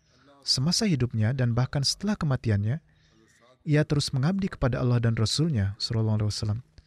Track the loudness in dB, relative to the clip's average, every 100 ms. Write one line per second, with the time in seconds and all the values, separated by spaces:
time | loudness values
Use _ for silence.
0 | _ _ -20 -14 -4 0 0 2 2 2
1 | 0 0 0 2 0 0 0 -2 -2 -2
2 | -2 -2 0 0 0 0 0 -4 -8 _
3 | _ _ _ _ _ _ 0 2 2 0
4 | 0 0 0 0 -2 -2 -2 0 2 2
5 | 2 0 0 0 0 0 -2 -4 -4 -2
6 | 0 0 -2 -2 -4 -6 -8 -20